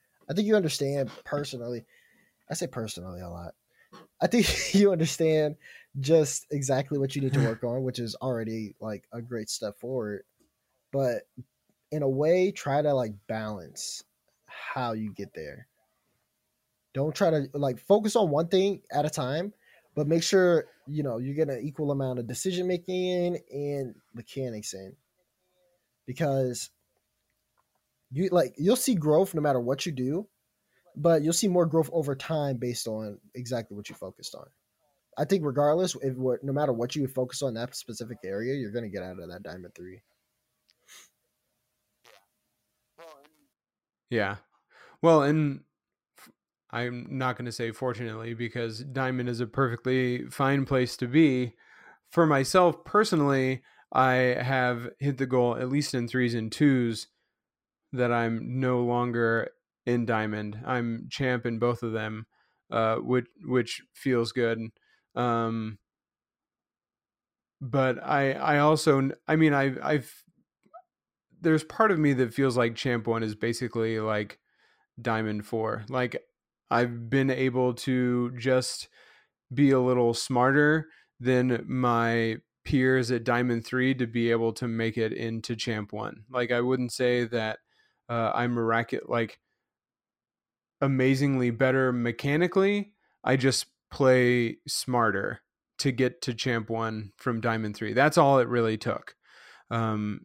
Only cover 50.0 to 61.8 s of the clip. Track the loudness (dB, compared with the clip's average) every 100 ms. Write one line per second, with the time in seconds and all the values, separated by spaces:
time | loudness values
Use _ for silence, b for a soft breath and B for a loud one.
50 | 0 -2 -8 -2 0 0 0 0 0 -2
51 | 0 4 4 4 -2 -6 b b b b
52 | _ 2 4 4 4 4 4 2 0 2
53 | 4 2 4 4 2 -2 b b b 2
54 | 4 4 2 2 0 0 0 -2 -6 -4
55 | -4 -2 0 2 2 0 -2 -2 -2 -4
56 | -2 0 0 0 -4 2 4 4 2 -2
57 | -10 _ _ _ _ _ _ _ _ -2
58 | 0 2 0 -2 -4 -2 0 0 2 0
59 | 0 0 2 0 -2 -10 _ _ -2 0
60 | 2 0 0 -4 -6 -8 -4 -4 -2 -6
61 | -8 -4 -2 -2 -2 0 0 0